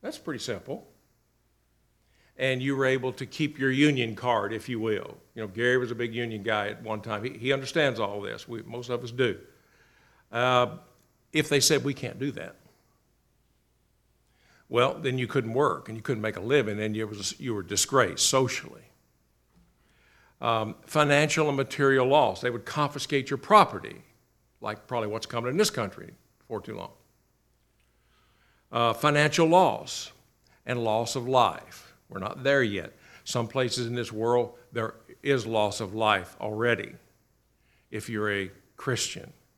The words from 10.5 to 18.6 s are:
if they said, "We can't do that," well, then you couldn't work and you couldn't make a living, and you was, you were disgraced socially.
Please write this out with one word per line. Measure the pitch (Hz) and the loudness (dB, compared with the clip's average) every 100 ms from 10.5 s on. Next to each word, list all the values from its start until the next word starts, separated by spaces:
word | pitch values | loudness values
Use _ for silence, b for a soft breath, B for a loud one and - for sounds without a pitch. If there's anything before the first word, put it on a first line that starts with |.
| 123 120 - - _ _ _ _ | 4 2 -2 -18 _ _ _ _
if | 151 151 | 0 2
they | 143 | 4
said, | 131 143 | 4 2
"We | 127 | 2
can't | 131 120 - | -4 -8 -6
do | 135 | -6
that," | - 85 - _ _ _ _ _ _ _ _ _ _ _ _ _ _ _ _ _ b b b b | -6 -12 -16 _ _ _ _ _ _ _ _ _ _ _ _ _ _ _ _ _ b b b b
well, | 113 127 | 2 2
then | - 160 127 | 2 -4 -2
you | 120 | 0
couldn't | 139 113 | -2 0
work | 117 147 - - | 2 2 0 -6
and | 113 | -12
you | |
couldn't | - 120 | -4 -2
make | 107 95 | -2 -4
a | |
living, | 101 143 107 104 | 2 2 2 -2
and | 107 107 | -2 -2
you | 110 | -4
was, | 104 98 - | -6 -8 -8
you | 131 107 | -6 -6
were | |
disgraced | 90 98 - 135 107 85 - | -4 -2 2 4 2 2 2
socially. | 135 127 - | 4 2 -2